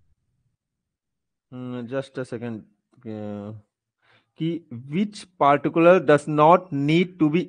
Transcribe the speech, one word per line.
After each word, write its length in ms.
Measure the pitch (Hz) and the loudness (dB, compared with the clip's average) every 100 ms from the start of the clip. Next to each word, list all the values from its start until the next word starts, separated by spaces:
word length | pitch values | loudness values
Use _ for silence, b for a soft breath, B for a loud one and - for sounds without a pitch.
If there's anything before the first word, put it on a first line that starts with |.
| _ _ _ _ _ _ _ _ _ _ _ _ _ _ _ | _ _ _ _ _ _ _ _ _ _ _ _ _ _ _
हम्म, 360 | 127 127 123 117 | -14 -12 -12 -8
just 300 | 135 135 - | -8 -8 -12
a 120 | 127 | -10
second, 280 | 120 120 110 - _ _ _ 113 | -10 -10 -12 -14 _ _ _ -14
अ, 540 | 107 104 104 101 107 - _ _ _ _ _ _ - | -12 -10 -10 -12 -16 -20 _ _ _ _ _ _ -10
कि 300 | 160 165 - | -8 -8 -12
which 520 | 117 135 156 208 - - - | -16 -8 -4 -4 -8 -20 -2
particular 580 | 143 143 156 156 170 185 139 | 2 2 0 2 6 6 6
does 220 | 196 160 | 2 2
not 320 | 151 151 180 180 | 4 6 6 2
need 320 | 143 143 165 180 - | -4 0 0 0 0
to 120 | 156 | 0
be 120 | 165 | 0